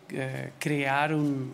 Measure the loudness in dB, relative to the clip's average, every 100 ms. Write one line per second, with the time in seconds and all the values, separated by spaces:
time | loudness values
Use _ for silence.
0 | -10 -6 -4 -6 -8 -4 0 2 2 2
1 | 2 2 2 0 -4